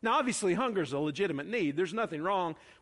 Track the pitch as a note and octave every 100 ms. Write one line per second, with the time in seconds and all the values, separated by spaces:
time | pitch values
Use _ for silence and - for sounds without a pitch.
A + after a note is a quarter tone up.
0 | A3+ C#4 B3+ - G3 F3 B3+ G3 C#3+ C#3
1 | D3+ C#3+ G3 C#3 D#3 A#3 D#3 C#3+ F3+ G#3+
2 | G#3+ D#3+ F3 G3 E3+ D#3 - -